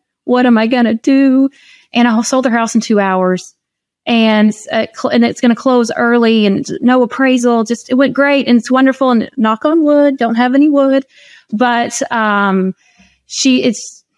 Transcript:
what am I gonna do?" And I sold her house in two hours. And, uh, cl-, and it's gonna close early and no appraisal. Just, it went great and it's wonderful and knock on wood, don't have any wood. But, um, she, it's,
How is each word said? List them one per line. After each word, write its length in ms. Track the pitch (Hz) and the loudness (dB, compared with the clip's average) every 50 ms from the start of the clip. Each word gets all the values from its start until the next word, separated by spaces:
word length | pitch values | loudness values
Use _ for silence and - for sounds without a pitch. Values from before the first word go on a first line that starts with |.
| _ _ _ _ _ | _ _ _ _ _
what 200 | - 247 247 247 | -2 0 0 2
am 140 | 247 233 220 | 2 2 2
I 80 | 226 226 | 2 0
gonna 260 | 240 247 240 220 226 | 0 0 0 0 -2
do?" 560 | 226 - 285 269 269 277 269 254 269 269 269 - _ _ _ - _ _ _ | -2 0 0 2 2 2 2 2 2 0 0 -4 _ _ _ -20 _ _ _
And 160 | - 240 240 247 | -2 0 0 2
I 140 | 220 220 | 0 0
sold 240 | 220 - 269 262 247 | -2 -2 -2 -2 0
her 60 | 262 | 0
house 240 | 226 233 226 220 - | 0 -2 -2 -2 -2
in 60 | 226 | -2
two 180 | 220 - 220 202 | -2 0 0 0
hours. 560 | 196 190 185 185 185 185 185 185 - - - _ _ _ _ _ _ _ _ _ _ | 0 0 0 0 0 0 -2 -4 -6 -12 -20 _ _ _ _ _ _ _ _ _ _
And, 480 | - 240 226 220 220 214 214 214 214 214 - - - | -2 0 0 2 2 2 2 2 0 0 -4 -8 -8
uh, 140 | - - 226 - - | -6 -6 -6 -6 -8
cl-, 180 | - - 247 | -8 -6 -2
and 140 | - 240 233 | 0 0 0
it's 160 | 233 - - | 0 -2 -2
gonna 140 | - 240 226 | 0 0 0
close 360 | - - 262 254 247 233 220 - - | 0 -2 0 0 0 0 -2 -2 -2
early 480 | 240 233 240 240 233 226 226 220 208 | -2 0 0 2 2 2 2 2 2
and 180 | 202 196 - - - - - | 0 0 -2 -4 -6 -8 -4
no 200 | - 247 254 254 | 0 0 2 2
appraisal. 640 | 247 240 - - 269 262 254 247 240 240 233 226 226 | 0 0 -2 -2 0 0 0 0 0 0 0 0 0
Just, 260 | 226 233 - - - | -2 -6 -8 -6 -4
it 60 | 254 | -2
went 180 | 254 277 262 - | 0 0 0 0
great 340 | 262 277 285 285 277 - - | 0 0 0 0 0 0 0
and 120 | 240 233 | 0 0
it's 100 | 226 - | 0 0
wonderful 400 | 254 254 269 262 262 - 269 254 | 0 2 2 2 0 0 0 0
and 180 | 247 220 - - - - | 0 0 -2 -4 -4 -2
knock 280 | 220 220 220 220 - | -2 -2 -2 -2 -2
on 180 | 302 320 339 302 | 0 0 2 2
wood, 340 | 294 294 294 285 285 269 277 | 2 2 2 2 2 0 0
don't 180 | 240 226 233 | -2 -2 0
have 180 | 226 247 247 254 | 0 0 2 2
any 160 | 277 294 311 | 2 2 2
wood. 340 | 285 285 269 269 269 269 269 - _ _ - - - - _ _ | 2 2 2 2 0 0 -2 -6 _ _ -20 -20 -20 -20 _ _
But, 480 | 220 208 254 247 240 233 233 240 - - - - | -4 -2 0 0 0 -2 -2 -4 -6 -8 -8 -6
um, 640 | - 226 220 214 208 202 202 196 190 190 185 190 190 - _ _ _ _ _ _ _ _ _ | -4 -2 -2 0 0 0 0 0 0 0 -2 -4 -6 -10 _ _ _ _ _ _ _ _ _
she, 380 | _ - - - 269 254 254 - | _ -8 -2 0 0 2 2 0
it's, 400 | 247 208 - - - - - _ _ _ | -2 -4 -4 -8 -16 -20 -20 _ _ _